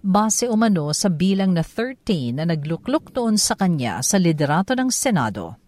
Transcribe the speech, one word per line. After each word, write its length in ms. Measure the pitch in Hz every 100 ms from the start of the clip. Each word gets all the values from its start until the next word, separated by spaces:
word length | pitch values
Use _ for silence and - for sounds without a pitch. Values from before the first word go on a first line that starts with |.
base 480 | 202 190 220 - 240
umano 400 | 214 226 185 147 151
sa 160 | 202
bilang 400 | 156 185 196 190
na 80 | 170
thirteen 800 | 160 - 240 262 - 180 120 127
na 80 | 165
nagluklok 640 | 160 147 165 - 294 -
noon 240 | - 214 214
sa 160 | -
kanya 480 | - 190 160 120 92
sa 160 | 127 202
liderato 560 | 175 151 143 156 190
ng 160 | 254 254
Senado. 720 | 247 269 190 113 104 85 101